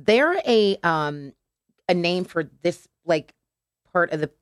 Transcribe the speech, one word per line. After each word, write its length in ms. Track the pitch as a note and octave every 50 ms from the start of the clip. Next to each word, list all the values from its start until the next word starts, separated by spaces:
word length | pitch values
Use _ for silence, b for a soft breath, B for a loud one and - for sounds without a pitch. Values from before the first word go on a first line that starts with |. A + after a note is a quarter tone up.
| C#3
there 340 | - A3 B3 D4 E4 F4+ G4 -
a, 320 | B3+ A#3 A3 G#3 G3 G3 -
um, 520 | - E3+ E3 D#3 D3+ D3 D3 D3 C#3 C3+ - _ _ _ _ _ _ _ _ _ _ -
a 60 | F3+
name 300 | F3 E3+ E3+ F3+ F3+ F3+
for 260 | - - E3+ D#3 - - _
this, 260 | - F3 E3+ - _ _ _ _ _
like, 280 | E3+ E3 D#3 C#3+ - _ _ _ _ _ _ _ _ _ _ _ _
part 200 | - F3+ E3+ -
of 80 | D#3+ D#3
the 80 | D3+ - - _